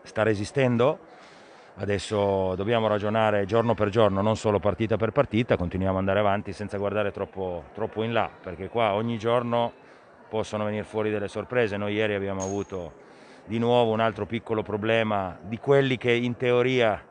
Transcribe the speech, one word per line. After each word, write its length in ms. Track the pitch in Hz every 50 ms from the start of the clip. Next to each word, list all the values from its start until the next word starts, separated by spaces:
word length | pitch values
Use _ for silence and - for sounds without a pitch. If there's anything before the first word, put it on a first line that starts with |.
sta 220 | - - - 110 107
resistendo, 760 | 110 110 101 104 - - 143 135 123 120 113 120 143 160 - - - - - - - - - - - - - - - -
adesso 800 | - 101 98 101 95 - - 107 104 101 101 98 95 95 92 92
dobbiamo 320 | 90 98 107 120 113 110
ragionare 580 | 107 107 104 101 104 107 113 110 107 104 101 98
giorno 280 | 92 107 117 113 120 113
per 140 | - 107
giorno, 340 | 101 95 117 110 101 95 98
non 140 | 101 110 110
solo 240 | 104 - 110 104 95
partita 380 | 80 104 92 - 117 101 110
per 140 | 95 113 110
partita, 440 | - - 131 - - 110 123 - 120
continuiamo 380 | 90 90 82 - 90 92 95 95
ad 60 | 95
andare 180 | 95 98 95 101
avanti 320 | 107 101 98 104 - 104
senza 260 | 92 - 104 95 -
guardare 340 | 98 101 101 101 107 104 101
troppo, 540 | - 101 98 - - 95 95 92 87 85 73 - -
troppo 300 | 101 110 98 - 104 110
in 80 | 117
là, 180 | 117 113 98 76 - -
perché 260 | - 92 87 76 95
qua 280 | 92 - 117 113 107 98
ogni 220 | 104 113 117 117
giorno 540 | 107 104 117 117 123 120 120 120 120 117 117 - - - - - - - - - - -
possono 380 | - - 110 104 - - 104 107
venire 180 | 107 107 107 98
fuori 260 | - - 110 107 107
delle 200 | 107 104 104 95
sorprese. 480 | - 107 101 - 123 123 117 104 101
Noi 160 | 101 104 104 104
ieri 220 | 104 110 107 104
abbiamo 280 | 98 98 98 98 95 95
avuto 600 | 95 98 101 98 - 98 92 85 78 - - - - - - - - - - -
di 140 | - 107 117
nuovo 320 | 117 120 120 123 120 113
un 100 | 110 107
altro 240 | 113 113 104 107 104
piccolo 360 | - 117 113 - - 113 107 101
problema 760 | - 101 104 101 110 113 113 113 110 107 101 95 90 80 -
di 180 | - 95 117 113
quelli 380 | - 143 139 139 139 135 131
che 140 | 117 - 123
in 240 | 120 117 120 123 120
teoria 680 | - 127 123 123 123 120 127 131 123 117 110 101 90 - -